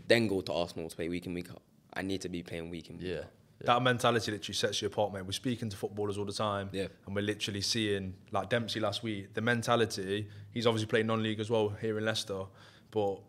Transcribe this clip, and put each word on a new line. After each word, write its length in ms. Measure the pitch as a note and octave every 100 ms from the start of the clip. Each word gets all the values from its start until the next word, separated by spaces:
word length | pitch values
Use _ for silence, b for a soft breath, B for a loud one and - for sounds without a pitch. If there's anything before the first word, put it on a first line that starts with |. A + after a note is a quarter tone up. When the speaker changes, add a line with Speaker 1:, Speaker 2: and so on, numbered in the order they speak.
| F2+
Speaker 1:
then 200 | A#2 A2+
go 120 | F#2+
to 120 | F2+
Arsenal 360 | D#2 F2 - E2
to 60 | -
play 140 | E2
week 160 | F2 F2+
in, 80 |
week 160 | F2 F2
out. 100 | - _ _ -
I 80 | -
need 200 | F#2+ F#2+
to 80 | F2+
be 120 | F2
playing 280 | E2+ E2+ E2
week 200 | F2 D2+
in, 80 | F2
week 100 | F2+
Speaker 2:
Yeah. 100 | E2
Speaker 1:
out. 80 | D2 - - -
Speaker 2:
Yeah. 40 | A#2
Speaker 3:
That 140 | A#2+
mentality 480 | B2+ A#2+ B2 A#2 A2
literally 240 | G#2 - G2+
sets 260 | A2 G2+
you 60 | G#2
apart, 260 | - G#2
mate. 80 | G2 F#2
We're 60 |
speaking 380 | G2 C3 A#2 A2+
to 80 | G2
footballers 400 | G#2+ G2+ G#2 G2+
all 80 | G2+
the 80 |
time, 360 | G2 G#2+ G2+ G2
Speaker 1:
Yeah. 140 | G2 F#2 - -
Speaker 3:
and 100 | G2
we're 60 |
literally 400 | G#2 G#2 - G2+
seeing, 540 | F#2+ A#2+ G#2+ G2+ F#2+ F#2 -
like, 180 | G2+ F#2
Dempsey 300 | A#2+ A2 A2+
last 220 | G#2+ G2+
week, 300 | A#2 G2+ F#2
the 80 | -
mentality, 880 | A2+ A#2+ A2+ A#2+ A2 A2 F#2+ G#2 G#2 B B
he's 140 | A#2 A#2
obviously 200 | A2 A2
played 180 | A#2 A2
non-league 340 | A2+ A2 G#2+
as 100 | G#2+
well 200 | A2+ G#2
here 280 | G#2 A2+ G#2+
in 60 | A2
Leicester, 400 | A2 - F#2+ F#2+ B B B B
but, 280 | A2 G2+ F#2+